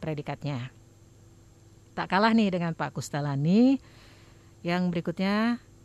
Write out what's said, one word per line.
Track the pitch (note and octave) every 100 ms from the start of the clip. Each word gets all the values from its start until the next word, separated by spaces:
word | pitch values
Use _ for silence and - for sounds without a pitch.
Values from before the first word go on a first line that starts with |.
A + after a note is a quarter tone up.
predikatnya. | D#3 D3+ D3 D3 C#3+ C#3 B2 - - - - - - - - - - - -
Tak | - E3
kalah | F3+ A3
nih | A3+ G#3 F3+
dengan | E3+
Pak | D#3+ D3 D3+
Kustalani, | - D3+ D3 C#3 D3 G3 B3 C#4 - - - - - - - -
yang | F3 F3 F3+
berikutnya | E3+ E3 E3 F#3+ G#3 A3+ A#3+ - -